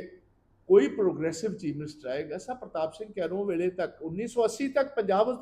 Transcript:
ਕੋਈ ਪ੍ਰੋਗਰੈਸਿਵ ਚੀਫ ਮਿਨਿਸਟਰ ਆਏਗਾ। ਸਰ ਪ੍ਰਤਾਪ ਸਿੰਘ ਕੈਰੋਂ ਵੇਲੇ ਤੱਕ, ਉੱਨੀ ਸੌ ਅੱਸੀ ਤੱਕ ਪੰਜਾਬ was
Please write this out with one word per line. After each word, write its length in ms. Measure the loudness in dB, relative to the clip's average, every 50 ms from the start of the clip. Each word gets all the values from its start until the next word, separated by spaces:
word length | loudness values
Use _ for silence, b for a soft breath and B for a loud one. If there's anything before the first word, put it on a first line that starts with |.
| 0 -4 -12 -20 _ _ _ _ _ _ _ _ _ 8
ਕੋਈ 180 | 8 8 8 6
ਪ੍ਰੋਗਰੈਸਿਵ 680 | 2 2 2 2 2 0 -2 -4 -2 -2 -4 -6 -6
ਚੀਫ 220 | -4 -6 -6 -6
ਮਿਨਿਸਟਰ 320 | -6 -8 -10 -10 -10 -8 -6
ਆਏਗਾ। 300 | -4 -4 -4 -6 -8 -10
ਸਰ 180 | -8 -10 -10
ਪ੍ਰਤਾਪ 380 | -10 -12 -10 -6 -4 -4 -4 -6
ਸਿੰਘ 180 | -10 -14 -10 -6
ਕੈਰੋਂ 320 | -6 -4 -4 -2 -2 -2
ਵੇਲੇ 240 | -2 0 0 0 0
ਤੱਕ, 320 | 0 -2 -4 -4 -6 -8
ਉੱਨੀ 260 | -10 -8 -6 -6 -6 -2
ਸੌ 180 | 0 2 2
ਅੱਸੀ 220 | 2 0 -2 -4 0
ਤੱਕ 240 | 0 0 0 0 0
ਪੰਜਾਬ 320 | -2 2 4 4 4 4 4
was 100 | 2 -2